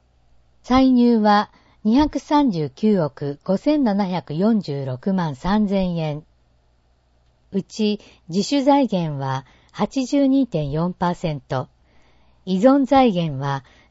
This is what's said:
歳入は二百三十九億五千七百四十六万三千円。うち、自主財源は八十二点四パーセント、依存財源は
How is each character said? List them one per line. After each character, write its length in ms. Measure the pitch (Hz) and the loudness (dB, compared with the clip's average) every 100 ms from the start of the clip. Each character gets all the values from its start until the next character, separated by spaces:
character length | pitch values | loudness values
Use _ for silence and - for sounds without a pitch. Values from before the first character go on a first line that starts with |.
| _ _ _ _ _ _ | _ _ _ _ _ _
歳 280 | - 254 262 | 0 2 4
入 260 | 247 240 226 | 4 4 4
は 320 | 208 208 208 _ _ _ | 4 2 0 _ _ _
二 120 | 214 247 | 0 2
百 220 | 302 285 | 2 -2
三 320 | - 294 285 | 0 2 2
十 200 | 170 143 | 0 -6
九 300 | - 214 196 | -2 0 2
億 380 | 147 - 143 143 | 0 -4 -8 -8
五 120 | - 196 | -4 -2
千 280 | 285 302 | 0 0
七 220 | 247 196 190 | 0 0 -2
百 280 | 180 - | -4 -6
四 260 | 147 208 220 | -2 0 0
十 240 | 165 139 | -2 -8
六 280 | 131 127 - | -6 -6 -4
万 240 | 190 165 131 | -2 -4 -6
三 320 | 180 208 208 | -2 0 0
千 280 | 196 185 170 | -2 -2 -4
円。 280 | 156 147 - _ _ _ _ _ _ _ _ _ _ _ _ | -6 -8 -12 _ _ _ _ _ _ _ _ _ _ _ _
う 120 | 196 | -8
ち、 380 | - - 208 208 - _ - | -8 -4 -2 -2 -8 _ -6
自 140 | 175 | -4
主 200 | - 285 | -2 0
財 260 | 269 285 262 | 2 2 2
源 300 | 180 165 143 | -2 -4 -4
は 220 | 135 135 - _ _ | -4 -6 -8 _ _
八 340 | - 208 277 254 | -6 -4 -4 -2
十 200 | 285 269 | 0 2
二 200 | 269 254 | 2 0
点 240 | 160 143 | -2 -4
四 240 | 151 175 | -4 -4
パ 160 | 180 175 | -2 -4
ー 40 | |
セ 200 | 175 165 | -4 -6
ン 60 | 147 | -8
ト、 280 | - 135 139 _ _ _ _ _ _ _ | -6 -6 -6 _ _ _ _ _ _ _
依 140 | - 185 | -6 2
存 280 | 247 285 262 | 4 4 2
財 260 | 269 254 | 4 4
源 280 | 175 165 131 | 2 -4 -4
は 240 | 139 139 - _ _ | -6 -6 -8 _ _